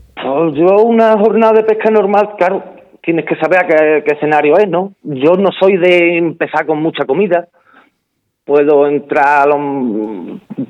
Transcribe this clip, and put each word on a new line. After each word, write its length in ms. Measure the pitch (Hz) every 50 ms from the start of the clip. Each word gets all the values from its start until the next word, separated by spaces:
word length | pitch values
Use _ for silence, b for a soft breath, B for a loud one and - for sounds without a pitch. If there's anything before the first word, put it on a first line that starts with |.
| - _ _ -
Pues 320 | - 127 135 156 165 160 139
yo 220 | 147 170 185 196 208 226
una 280 | 233 233 226 226 220 220 196
jornada 340 | 214 226 202 226 226 220 220
de 100 | 220 214
pesca 260 | 220 214 220 - 220
normal, 400 | 220 214 196 202 208 208 202 208 -
claro, 260 | - 175 190 196 185 - - - - - _ _ _
tienes 220 | - 170 165 160 147
que 120 | - 160
saber 220 | 151 160 156 185 180
a 60 | 180
qué, 360 | 165 160 156 156 151 156 147 147
qué 80 | 147 147
escenario 420 | - 151 151 151 147 147 147 156 196
es, 100 | 214 185
¿no? 240 | 165 180 190 196 - _
Yo 300 | - 151 143 127 139 165 180
no 140 | 190 196 180 185 -
soy 180 | 190 196 202
de 420 | 170 170 180 180 175 170 170 175 170
empezar 480 | 170 160 - - 156 143 - 156 156
con 160 | 147 156 151
mucha 220 | 160 165 147 147 135
comida. 440 | - 135 180 214 175 175 170 180 _ b b b b b b b b b _ _ _ _ _ _ _ _ _ _
Puedo 420 | 135 143 147 147 151 147 139 147
entrar 560 | 143 147 139 143 - - 151 139 143 147 143
a 40 | 139
los 920 | 147 147 143 147 139 139 139 127 117 101 107 107 110 104 90 82 85 - - _ _ - - 123